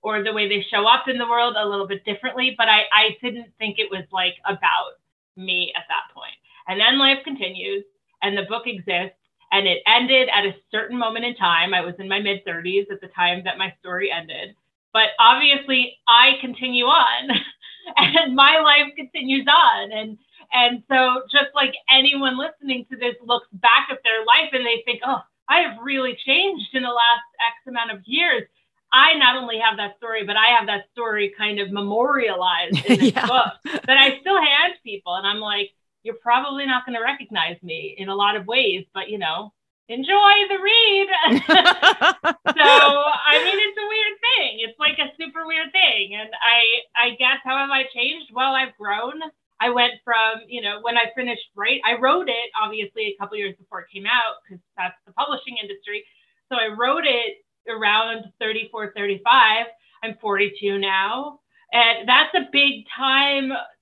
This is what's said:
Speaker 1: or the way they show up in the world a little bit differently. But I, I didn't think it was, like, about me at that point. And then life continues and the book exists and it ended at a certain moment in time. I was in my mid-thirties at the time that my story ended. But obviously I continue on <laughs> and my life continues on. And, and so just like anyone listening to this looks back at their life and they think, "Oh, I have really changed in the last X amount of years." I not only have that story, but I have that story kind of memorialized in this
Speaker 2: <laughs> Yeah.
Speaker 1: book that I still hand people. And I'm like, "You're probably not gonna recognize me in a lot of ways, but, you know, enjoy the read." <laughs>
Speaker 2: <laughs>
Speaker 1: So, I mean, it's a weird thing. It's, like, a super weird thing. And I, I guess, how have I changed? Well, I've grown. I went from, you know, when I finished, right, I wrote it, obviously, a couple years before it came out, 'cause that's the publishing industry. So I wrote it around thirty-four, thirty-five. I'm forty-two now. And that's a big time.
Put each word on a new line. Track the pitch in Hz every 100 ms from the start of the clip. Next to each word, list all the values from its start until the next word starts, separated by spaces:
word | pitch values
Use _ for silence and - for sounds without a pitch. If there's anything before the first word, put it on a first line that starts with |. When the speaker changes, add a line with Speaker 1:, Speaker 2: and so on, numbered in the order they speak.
Speaker 1:
or | 214 214
the | 208
way | 214 202
they | 208 -
show | 214 214
up | 262 269
in | 247
the | 233
world | 233 240 214
a | 208
little | 202 196
bit | 196 -
differently. | 202 247 254 262 -
But | 226
I, | 214 -
I | 214 220 214
didn't | 247 233 226 _
think | 220 202
it | 202
was, | 190 170
like, | 190 180 180 -
about | 196 175 160 151 - _ _ _ -
me | 185 180 180 -
at | -
that | 160 -
point. | - - - _ _ -
And | 190
then | 220 269
life | 269 269 320
continues | 262 190 185 190 202 202 _ _ _
and | 196 202
the |
book | 185 226 240
exists | 202 180 175 190 _ _ _ _
and | 196 196
it | 175 -
ended | 233 254 262 254
at | 208 202
a | 190 _
certain | 214 220 247
moment | 226 226 240
in | 233
time. | 185 170 180
I | 185
was | 170 175
in | 196
my | 196
mid-thirties | 208 196 196 170 175 196 202
at | 196
the | 175
time | 180 175 180 185
that | 180
my | 190 -
story | 180 180 196
ended. | 170 160 156 180 _ _ _ _
But | 220 214 -
obviously | 233 262 294 277 277 262 247 - -
I | 240 262 269
continue | 254 233 254 247 247
on | 247 247 240 269 220 - - -
<laughs> | - 359 285
and | 277 302 285 254
my | 277 320
life | 302 294 285 302
continues | 269 311 262 269 269
on. | 285 339 208 202
And, | 214 220 214 _ _ _
and | 247 240 240 _
so | 262 254 254 254
just | 277 277 294
like | 269 - -
anyone | 262 269 277 269 254
listening | 311 - 285 254 -
to | 247
this | 247 240 233
looks | 240 -
back | 190 233 247 277
at | 262
their | 233 220 220
life | 262 311
and | 269 240
they | 233 240
think, | 233 247
"Oh, | 269 - _ -
I | 311
have | 339 220
really | 247 269 254 - -
changed | 294 392 339 208
in | 262
the | 247
last | 240 233 240 233 _
X | 233 233 262
amount | 240 233
of | 208 185
years." | 277 349 254 - _ _ _ _
I | 262 277 311
not | 262 254
only | 240 226
have | 226 214
that | 202 -
story, | 233 220 202
but | 208
I | 220 240
have | 208
that | 202 -
story | - 233 208 202 202
kind | 214 208
of | 196
memorialized | 202 202 214 262 277 226 180 180 170 175 180 -
in | 247
this | 254
Speaker 2:
<laughs> | 254
Yeah. | 240
Speaker 1:
book | 254 226 - 294
that | - 247 269
I | 277 269
still | 370 392
hand | 302 285 349 349
people. | 233 202 180 180
And | 196
I'm | 208
like, | 214 202 202 _ _ _
"You're | 220 226
probably | 240 247 277 277 277
not | 247 254
gonna | 240
recognize | 233 277 233 202 165 175
me | 175 160 - -
in | 196
a | 196
lot | 202 208
of | 185
ways, | 247 233 185 -
but, | 196 185
you | 208
know, | 165 170 208 _ _ _ _
enjoy | 240 269 403 403 415 403
the | 392
read." | 392 453 453 392 392 370 320 262
<laughs> | - 359 349 - - - 320 370 320
Speaker 2:
<laughs> | - - 320
Speaker 1:
So, |
I | 285 285 285 285 294 294 302 294
mean, | 349 392
it's | 415 403
a | 415
weird | 440 427 415 466
thing. | 508 269 214
It's, | 226 226
like, | 302 302
a | 285 -
super | 320 330 320
weird | 320 320
thing. | 381 339 220 196 208
And | 214 220
I, | 233 233 226 233 - - 240
I | 233
guess, | 254 269
how | 254 269
have | 277
I | 269 262
changed? | 247 254 320 269
Well, | 226 262
I've | 269 262 _
grown. | 208 208 240 311 311 _ _ _
I | 240
went | 247 247 -
from, | - 226 220 220 220
you | 240
know, | 208 208
when | 233 240
I | 226 247
finished, | 247 226 - 202
right, | 214 - 220
I | 233
wrote | 254 330 302
it, | 233 233 -
obviously, | 214 214 196 226 214
a | 196
couple | 196 214
years | 196 180
before | 180 185
it | 175
came | 190 202
out, | 247 226 - _
'cause | 180 _ -
that's | 180 - _
the |
publishing | 208 294 262 262 233
industry. | 202 196 - 208 - _ _ _ _
So | 240
I | 220
wrote | 214 247 311 302
it | 240 233 - _ _ -
around | 220 214 214 226 226 196 _
thirty-four, | 220 220 226 226 202 208
thirty-five. | 202 196 196 262 220 220 233 - _ _
I'm | 226 214
forty-two | 214 196 202 202 202 196
now. | 196 190 196 247 294 285 _ _ _
And | 233 233 226 214
that's | 262 311
a | 370 269
big | 277 277 226 - -
time. | 269 269 277 277 262 269 - _